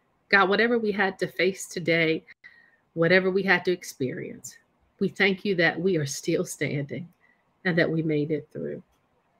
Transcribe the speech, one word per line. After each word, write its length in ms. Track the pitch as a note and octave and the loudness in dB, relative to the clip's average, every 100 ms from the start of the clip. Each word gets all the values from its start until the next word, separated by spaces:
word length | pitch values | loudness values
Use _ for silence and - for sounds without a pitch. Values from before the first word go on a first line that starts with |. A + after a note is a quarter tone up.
| _ _ _ | _ _ _
God, 180 | G3+ F#3 | 2 4
whatever 320 | G3+ A#3 A#3+ | 2 2 0
we 140 | G#3+ | -2
had 260 | G3+ F#3+ F#3+ | -2 -2 -2
to 80 | F3 | -6
face 400 | - F3+ F#3+ - | -2 -2 -2 -10
today, 580 | F#3 E3 E3 D#3+ D#3+ - - - - _ _ _ E3 | -6 0 2 2 -2 -6 -20 -20 -20 _ _ _ 0
whatever 340 | E3 F#3 F#3 | 4 4 4
we 140 | F#3 | 0
had 200 | F#3+ F3 F#3 | 2 2 2
to 60 | |
experience, 880 | F3 - - B2+ - - - - - _ _ _ _ | -4 -6 -6 -6 -4 -12 -14 -20 -20 _ _ _ _
we 80 | G3 | -4
thank 380 | - G3 F#3+ G#3 | 2 0 2 -2
you 80 | F3 | 2
that 240 | E3 - | 2 2
we 160 | F#3 E3+ | 0 0
are 100 | C#3 | -2
still 380 | - - E3 | -4 -2 -2
standing 640 | F3 - C#3+ C3+ C#3+ B2+ F3 _ _ _ _ _ | -2 -4 -4 -4 -6 -8 -12 _ _ _ _ _
and 140 | F#3+ E3+ | -2 2
that 120 | D#3 | 2
we 120 | D#3+ | 0
made 300 | D#3+ D3+ D3 | 0 -2 -2
it 160 | D3+ C#3+ | -4 -6
through. 300 | - D3 D3+ - _ _ _ _ | -10 -10 -10 -14 _ _ _ _